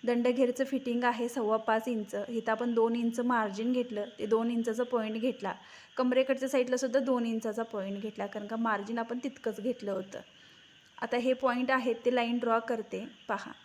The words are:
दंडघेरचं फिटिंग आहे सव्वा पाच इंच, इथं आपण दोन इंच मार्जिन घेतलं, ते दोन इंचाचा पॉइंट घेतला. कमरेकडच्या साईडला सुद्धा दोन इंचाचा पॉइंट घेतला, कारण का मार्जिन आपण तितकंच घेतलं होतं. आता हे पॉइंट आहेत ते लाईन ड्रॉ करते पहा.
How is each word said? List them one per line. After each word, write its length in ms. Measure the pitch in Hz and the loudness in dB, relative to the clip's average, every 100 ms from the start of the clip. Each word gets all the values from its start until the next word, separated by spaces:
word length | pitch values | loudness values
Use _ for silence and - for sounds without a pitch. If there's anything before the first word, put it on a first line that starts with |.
| 240 | 0
दंडघेरचं 580 | 240 247 247 254 247 | 2 2 4 4 2
फिटिंग 400 | 269 269 - 240 | 0 -2 -2 0
आहे 240 | 240 233 240 | 0 0 -2
सव्वा 280 | 254 214 220 | -2 2 2
पाच 320 | 220 220 220 | 2 0 0
इंच, 280 | 226 202 202 214 | -4 -4 -6 -4
इथं 220 | 233 220 | -4 0
आपण 240 | 220 240 | 0 2
दोन 220 | 233 226 233 | 4 4 4
इंच 240 | 233 233 | 0 0
मार्जिन 520 | 247 240 214 196 233 | 2 2 0 -2 0
घेतलं, 320 | 247 240 208 202 - | 0 0 -4 -6 -6
ते 80 | 214 | 2
दोन 240 | 220 233 | 2 4
इंचाचा 340 | 233 226 220 | 0 0 0
पॉइंट 360 | 247 240 220 220 | 0 0 0 0
घेतला. 340 | 247 - 190 - - - - - | -2 -2 -6 -6 -12 -20 -14 -2
कमरेकडच्या 520 | 254 247 262 269 262 | 2 4 2 0 2
साईडला 280 | 269 247 247 | 2 2 0
सुद्धा 240 | 262 254 | 2 2
दोन 260 | 262 247 233 | 2 0 2
इंचाचा 360 | 220 220 214 | 0 -2 -4
पॉइंट 400 | 226 208 196 202 | -4 -4 -4 -6
घेतला, 240 | 214 208 202 | -6 -6 -6
कारण 200 | 214 208 | -6 -6
का 100 | 226 | -2
मार्जिन 420 | 226 208 202 233 | 0 0 -2 -4
आपण 200 | 233 240 | -4 -4
तितकंच 360 | 269 - 226 208 | -6 -4 -6 -2
घेतलं 320 | 214 240 202 | -4 -4 -4
होतं. 280 | 196 196 - - - - - - - _ - | -4 -6 -12 -16 -20 -20 -20 -20 -20 _ -10
आता 140 | 226 247 | -2 0
हे 160 | 247 | 2
पॉइंट 380 | 254 262 247 262 | 2 2 2 2
आहेत 240 | 262 240 226 | 2 2 0
ते 100 | 247 | 2
लाईन 240 | 247 233 240 | 2 2 0
ड्रॉ 200 | 240 226 | 2 2
करते 500 | 233 226 202 185 226 - - | 2 -4 -4 -8 -10 -16 -6
पहा. 240 | 202 - - | -6 -6 -16